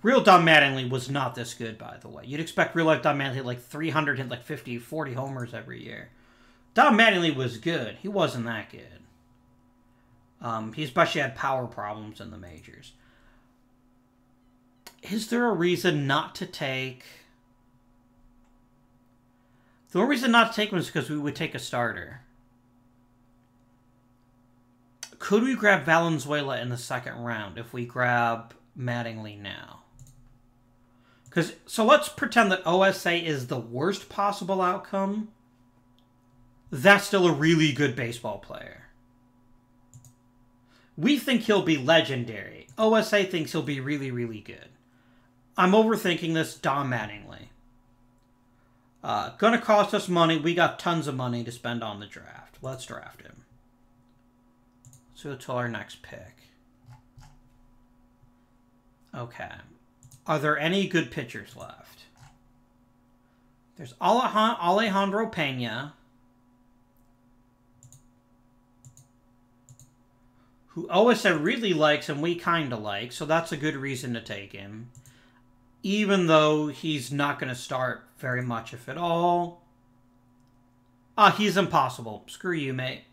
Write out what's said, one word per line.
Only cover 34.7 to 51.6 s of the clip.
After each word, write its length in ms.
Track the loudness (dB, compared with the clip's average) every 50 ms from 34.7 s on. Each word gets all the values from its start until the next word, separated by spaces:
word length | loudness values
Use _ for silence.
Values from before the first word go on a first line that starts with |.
| 0 -2 -6 -6 -4 -2 -2 -2 -2 -4 -6 -10 -12 _ _ _ _ _ _ _ _ _ _ _ _ _ _ _ _ _ _ _ _ _ -20 _ _ _ _ -10
That's 360 | -8 2 8 8 8 8 6
still 200 | 2 2 4 6
a 60 | 6 4
really 400 | 4 4 4 6 6 4 2 2
good 220 | 2 0 0 0
baseball 440 | -2 -6 -6 -6 -8 -8 -8 -8 -8
player. 520 | -10 -14 -16 -14 -14 -16 -18 -20 -20 -20 _ _ _ _ _ _ _ _ _ _ _ _ _ _ _ _ _ _ _ _ _ -20 _ -20 _ _ _ _ _ _ _ _ _ _ _ _ _ _ _ _ _
We 220 | -2 2 2 2 2
think 240 | 2 0 0 0 2
he'll 200 | 4 2 4 4
be 160 | 2 2 2
legendary. 920 | 4 4 6 6 6 2 -2 -4 -4 -6 -8 -12 -12 -14 -16 -18 -20 _ -2
O 180 | 2 2 4 4
S 180 | 4 2 2 2
A 100 | 2 2
thinks 280 | 2 -2 -4 -4 -2 -4
he'll 100 | -4 -4
be 180 | -2 -6 -6
really, 300 | -4 -6 -6 -6 -6 -6
really 300 | -6 -6 -6 -6 -8 -12
good. 280 | -14 -16 -18 -20 -20 -20 _ _ _ _ _ _ _ _ _ _ _ _ _ _ _ _ _
I'm 160 | 2 4 6 8
overthinking 600 | 6 6 6 2 2 2 0 0 0 0 -2 0
this. 200 | 0 0 -2 -6
Don 340 | -6 -2 -2 0 0 -2 -2
Mattingly. 580 | -4 -4 -6 -6 -10 -14 -16 -18 -20 -20 -20 -20 -20 _ _ _ _ _ _ _ _ _ _ _ _ _ _ _ _ _ _ _ _ _ _ _ _ _ _ _ _ _ -6
Uh, 280 | -4 -4 -4 -4 -6 -6 2
gonna 220 | 2 2 2 2
cost 340 | 2 4 4 4 4 2 0
us 140 | -4 -2 0
money. 280 | 2 4 4 4 4
We 180 | 2 0 0 2
got 240 | 4 2 2 2 -2
tons 280 | -4 -2 -2 -2 -2
of 100 | -4 -4
money 260 | -4 -4 -4 -4 -4 -6
to 60 | -8
spend 320 | -12 -10